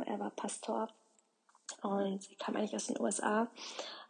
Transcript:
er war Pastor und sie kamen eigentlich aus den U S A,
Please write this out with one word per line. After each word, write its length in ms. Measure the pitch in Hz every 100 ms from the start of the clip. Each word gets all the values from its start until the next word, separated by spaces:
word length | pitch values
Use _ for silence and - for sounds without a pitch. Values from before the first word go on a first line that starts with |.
er 180 | - 208
war 120 | 208
Pastor 580 | - 208 - - 220 220 - _ _ _ _ _ - - -
und 400 | 202 202 196 196
sie 140 | - -
kamen 200 | - 208
eigentlich 200 | 214 214
aus 100 | -
den 120 | -
U 80 | 226
S 140 | 214
A, 300 | - 214 233 - - - - - -